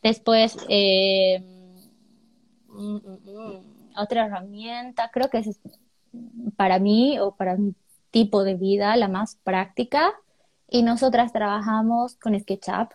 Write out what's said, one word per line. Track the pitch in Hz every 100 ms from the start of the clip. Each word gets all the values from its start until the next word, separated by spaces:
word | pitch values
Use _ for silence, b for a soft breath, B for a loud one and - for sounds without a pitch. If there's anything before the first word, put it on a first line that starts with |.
Después, | 220 226 - 226 226 - -
eh, | 202 196 190 190 190 190 185 185 185 185 180 - _ _ _ _ _ _ _ _
mm, | 208 208 208
mm, | 202 190
mm, | 196 202 220 196 190 - - -
otra | 208 233 220
herramienta, | 196 185 202 226 240 247 247 233
creo | 247 262
que | 233
es | 220 202 - _ _ _ _ 240 - 233 233 -
para | 196 185
mí | 196 214 262 269
o | 202
para | - 190 185
mi | 202 185 _ _ _
tipo | 233 208 208
de | 196
vida | 185 190 202 202 233
la | 226
más | 190 220 -
práctica, | - 185 196 - 247 285 339 415 _ _ _ _ _
y | 247
nosotras | 233 233 262 233 240
trabajamos | 240 208 208 214 220 220 233 247 -
con | 233 202
SketchUp. | 208 196 - 185 226